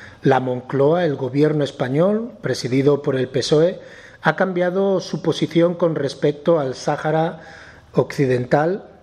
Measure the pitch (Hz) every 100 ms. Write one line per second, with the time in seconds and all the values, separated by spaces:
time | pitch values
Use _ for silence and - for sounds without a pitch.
0 | - - - 131 127 123 123 135 143 170
1 | 170 135 127 139 151 151 143 - 127 139
2 | 185 214 233 - 131 123 127 131 139 139
3 | 143 131 127 131 - 151 170 180 - -
4 | - - 160 151 190 175 180 185 196 185
5 | - 160 170 - 147 165 170 170 170 151
6 | 139 - 147 147 - 165 131 123 - 147
7 | 156 156 165 165 - - - - - -
8 | - - 131 123 123 147 160 208 - -